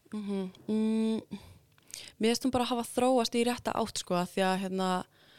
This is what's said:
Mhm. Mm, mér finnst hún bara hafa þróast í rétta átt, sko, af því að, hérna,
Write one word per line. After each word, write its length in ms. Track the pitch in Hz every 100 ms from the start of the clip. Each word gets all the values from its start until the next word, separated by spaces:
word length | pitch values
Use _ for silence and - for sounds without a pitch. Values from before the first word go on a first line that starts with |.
| -
Mhm. 380 | 214 202 196 190 - -
Mm, 720 | 220 220 220 220 220 - 202 - - _ _ - - - -
mér 80 | 220
finnst 160 | 233 262
hún 80 |
bara 160 | 247 240
hafa 160 | 247 233
þróast 480 | - 247 262 226
í 100 | 240
rétta 300 | 240 240 -
átt, 240 | - 220 -
sko, 160 | - 180
af 80 | 180 -
því 100 | 190
að, 140 | 190
hérna, 320 | 190 185 185 185 - _ -